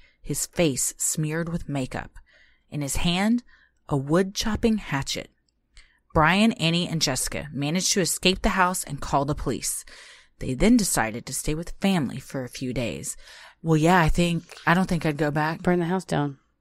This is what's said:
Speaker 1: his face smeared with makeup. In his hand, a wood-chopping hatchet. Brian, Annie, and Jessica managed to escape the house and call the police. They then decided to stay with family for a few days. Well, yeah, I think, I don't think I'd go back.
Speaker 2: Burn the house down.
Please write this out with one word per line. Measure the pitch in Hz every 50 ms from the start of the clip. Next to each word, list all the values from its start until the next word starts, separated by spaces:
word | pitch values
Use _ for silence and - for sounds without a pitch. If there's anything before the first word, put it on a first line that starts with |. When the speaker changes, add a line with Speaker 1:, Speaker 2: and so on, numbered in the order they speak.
| - _ _ _
Speaker 1:
his | - - 147 - -
face | - _ - 175 151 127 120 - - -
smeared | - - - - - 156 151 156 165 170 165
with | 165 170 - -
makeup. | 143 139 127 - - - - - - - - _ _ _ _ _ _ _ _ _
In | - 147
his | - - -
hand, | - - 175 175 185 202 220 240 240 - _ _ _ _ _ _ _ _ -
a | 151
wood-chopping | 139 135 143 156 185 196 190 202 - - 226 208 - - 226 220 202
hatchet. | - - 156 135 135 - - - - - _ _ _ _ _ _ _ _ _ - - _ _ _ _ _
Brian, | _ 165 151 160 180 196 220 226
Annie, | - - 160 160 170 175 180
and | - 165 156
Jessica | - 151 127 - - - - - 156 147
managed | 160 135 143 147 160 185 180 - -
to | 208
escape | 170 - - - - 180 190 -
the | - 220
house | 185 190 180 180 185 - -
and | - 143 139
call | - - - 139 139
the | 139 147
police. | - - 147 113 - - - - - - - - - - - - - - _ _ _
They | - 139 131
then | 123 165 214 247
decided | 240 190 - - 143 110 110 107 120 -
to | - 135
stay | - - - 151
with | 156 175 - - -
family | 196 196 190 175 135 98 - 131
for | - - - 139 127
a | 120
few | - - 135 123
days. | 117 131 120 104 71 69 - - - - - - - - - - - _
Well, | - 160 160
yeah, | 156 151 165 185 180
I | 160 151
think, | - 180 175 170 170 165 - - - - -
I | 160 165
don't | 185 190 -
think | 185 160 -
I'd | 160 147
go | 143 160 147
back. | 143 156 151 156 165 -
Speaker 2:
Burn | - 180 180 180
the | 170
house | 165 185 190 -
down. | - 165 147 143 143 135 - _ _ _ _